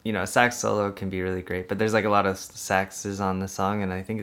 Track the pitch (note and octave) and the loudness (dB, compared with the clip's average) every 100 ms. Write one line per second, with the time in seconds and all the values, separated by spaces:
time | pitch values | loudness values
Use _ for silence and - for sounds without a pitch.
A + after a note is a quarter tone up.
0 | A2+ G#2 F#2 B2+ A#2+ A#2+ A2 G#2 G2+ G2 | -4 -2 2 4 4 4 0 0 0 -2
1 | G2 F#2 F#2 F#2 F2 F2+ F#2 G2+ A2 A2 | -4 -2 -2 -2 -4 -6 -2 0 2 4
2 | G#2 G2+ G2 F#2+ - - - F#2+ F#2+ - | 4 4 4 0 -6 -12 0 0 0 -4
3 | G2+ G2 G2 F#2+ F#2+ - G2 G#2 F#2+ F#2 | -8 -2 0 0 -2 -2 0 0 -2 -4
4 | F#2+ A2 | -4 -6